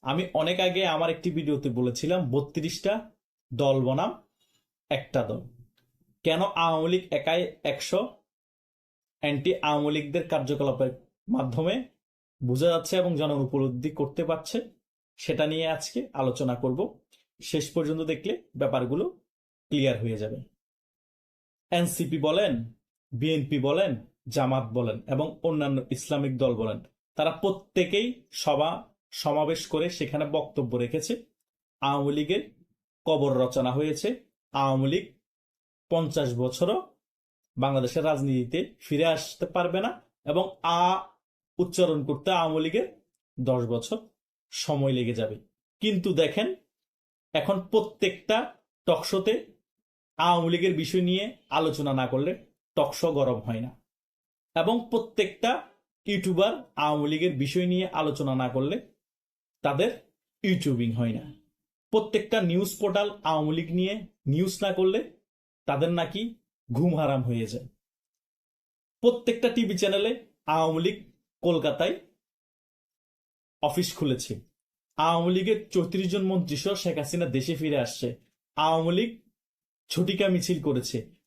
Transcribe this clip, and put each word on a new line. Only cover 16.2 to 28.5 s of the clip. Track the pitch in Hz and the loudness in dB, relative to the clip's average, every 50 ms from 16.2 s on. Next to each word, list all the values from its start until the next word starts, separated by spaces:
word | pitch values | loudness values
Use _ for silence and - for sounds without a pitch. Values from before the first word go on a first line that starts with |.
| 135 127 120 - 143 127 123 | 0 0 0 0 0 -2 -2
করব। | 120 - 131 127 143 202 - - - _ _ _ _ _ _ _ _ | 0 0 -2 0 0 -2 -4 -6 -12 _ _ _ _ _ _ _ _
শেষ | - - - 156 143 - | -12 -4 -4 -4 -4 -2
পর্যন্ত | - 170 160 147 160 160 | -2 -2 -2 0 -2 -4
দেখলে | 160 156 160 156 - 190 226 - - _ _ 127 | -2 -4 -4 -4 -4 -6 -6 -6 -8 _ _ -4
ব্যাপারগুলো | 139 - 147 131 123 120 135 160 214 359 - - _ _ _ _ _ _ _ _ _ _ | -2 0 0 0 -2 0 -2 -2 -2 -4 -6 -10 _ _ _ _ _ _ _ _ _ _
ক্লিয়ার | - 147 135 135 123 107 | 0 2 2 2 2 0
হয়ে | 113 117 110 104 | -2 -4 -4 -4
যাবে। | 107 110 117 135 131 - _ _ _ _ _ _ _ _ _ _ _ _ _ _ _ _ _ _ _ _ _ _ _ _ | -4 -6 -6 -10 -12 -16 _ _ _ _ _ _ _ _ _ _ _ _ _ _ _ _ _ _ _ _ _ _ _ _
এনসিপি | 175 175 175 170 175 - 170 135 151 156 | 0 2 2 2 0 -2 -2 -2 -2 0
বলেন, | 139 151 160 185 208 185 131 117 117 117 - _ _ _ _ _ _ _ | 2 2 2 4 2 2 0 -2 -4 -8 -12 _ _ _ _ _ _ _
বিএনপি | - 117 127 156 160 156 135 139 151 143 | -6 -2 0 0 2 0 0 0 -2 0
বলেন, | 127 139 147 170 196 185 131 113 - - _ _ _ 131 | 0 0 2 2 2 0 0 -6 -8 -16 _ _ _ -6
জামাত | 113 143 135 127 131 131 120 110 113 | -2 0 2 2 2 0 -2 -2 -2
বলেন | 127 120 110 107 113 - - | -2 0 0 -2 -4 -4 -4
এবং | 135 131 151 160 - - - | -2 -2 -2 -2 -6 -4 -2
অন্যান্য | 170 156 151 147 139 139 135 127 - | -2 0 0 0 0 0 -2 -2 -4
ইসলামিক | 131 120 - - 151 143 143 139 131 120 | -6 -8 -4 -4 -2 -2 0 -2 -2 0
দল | 131 131 120 | 0 0 0
বলেন, | 107 110 110 107 117 - - _ _ _ _ _ | 0 -2 -4 -4 -6 -10 -16 _ _ _ _ _
তারা | - 151 160 | -2 -2 -2
প্রত্যেকেই | 156 - - 196 190 190 - _ _ 190 175 175 - 202 226 247 247 - - _ | -2 0 0 0 0 -2 -6 _ _ 0 0 2 2 0 0 0 -4 -8 -14 _
সভা | - - - 156 | -12 -4 0 0